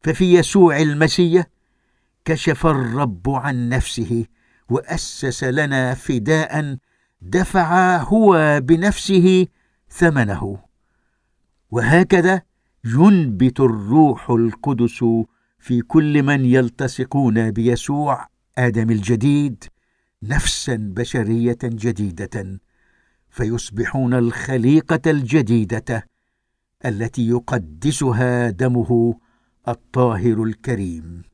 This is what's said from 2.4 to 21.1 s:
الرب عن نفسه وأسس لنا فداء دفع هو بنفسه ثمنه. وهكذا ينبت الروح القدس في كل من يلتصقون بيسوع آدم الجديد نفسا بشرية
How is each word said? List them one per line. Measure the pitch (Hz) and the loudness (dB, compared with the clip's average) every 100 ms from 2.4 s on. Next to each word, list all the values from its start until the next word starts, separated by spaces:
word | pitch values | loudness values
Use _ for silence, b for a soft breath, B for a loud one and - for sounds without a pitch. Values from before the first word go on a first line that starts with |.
| - 143 165 | -2 0 0
الرب | 143 123 120 139 90 107 | 0 -2 -2 -4 -4 -4
عن | 135 139 127 120 | -4 -4 -4 -2
نفسه | 110 - - 113 117 113 _ _ _ _ | -2 -4 -6 -4 -4 -4 _ _ _ _
وأسس | 120 - - - - 135 120 | -4 -4 -8 -8 -8 -8 -6
لنا | 131 135 147 135 127 | -4 -2 -2 -2 -2
فداء | 127 - 127 107 156 156 151 147 135 _ _ _ _ | -4 -4 -4 0 -2 -2 -6 -6 -10 _ _ _ _
دفع | 90 180 185 190 165 180 185 175 | -4 -2 0 0 2 2 2 0
هو | - 214 214 170 156 147 | 0 4 6 6 4 2
بنفسه | 131 165 202 196 - 190 180 185 180 _ _ _ _ | 2 2 2 -2 0 4 6 4 2 _ _ _ _
ثمنه. | - 170 143 107 90 98 98 _ _ _ _ _ _ _ _ _ _ _ | 0 2 2 0 -2 -8 -10 _ _ _ _ _ _ _ _ _ _ _
وهكذا | 117 120 165 185 190 175 190 _ _ _ _ 113 | -4 2 4 4 4 4 0 _ _ _ _ -4
ينبت | 123 185 196 143 98 131 123 | 4 6 6 2 2 0 2
الروح | 135 110 101 143 151 117 - | 0 0 0 4 4 2 -2
القدس | 117 117 - 143 123 117 - 120 113 110 _ _ _ | 0 0 -2 -6 -2 -2 0 -2 0 -4 _ _ _
في | - 123 | -6 -6
كل | 117 160 151 147 | 2 2 2 0
من | 139 143 127 | 2 2 4
يلتصقون | 131 120 - 131 - 131 139 131 110 110 | 2 2 -4 -8 -6 -4 0 2 2 0
بيسوع | 104 117 120 - 143 147 131 - _ _ - | 0 0 0 -2 -4 -2 -4 -8 _ _ -2
آدم | 123 113 113 | -2 0 0
الجديد | 110 98 117 135 143 147 110 - _ _ _ _ _ | 0 0 0 2 2 0 -6 -16 _ _ _ _ _
نفسا | 104 143 - - - 117 | -4 -2 -2 -6 -6 -6
بشرية | 104 92 120 | -6 -6 -4